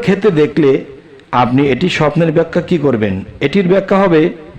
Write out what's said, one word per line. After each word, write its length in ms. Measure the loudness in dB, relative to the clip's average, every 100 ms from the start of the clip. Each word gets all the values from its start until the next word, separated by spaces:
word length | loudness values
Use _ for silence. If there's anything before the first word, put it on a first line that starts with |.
| 2
খেতে 240 | 2 2 2
দেখলে 300 | 0 2 2 2 -2 -16 -20 -20 -4 0
আপনি 200 | 2 2 2
এটি 140 | 0 -2 0
স্বপ্নের 340 | 0 0 0 0
ব্যাখ্যা 240 | 0 -2 -2
কি 80 | 0 0
করবেন? 280 | 0 -2 -4 -8 -6 -2
এটির 220 | 0 2
ব্যাখ্যা 240 | 0 2 0
হবে 180 | 2 2 2 -2 -16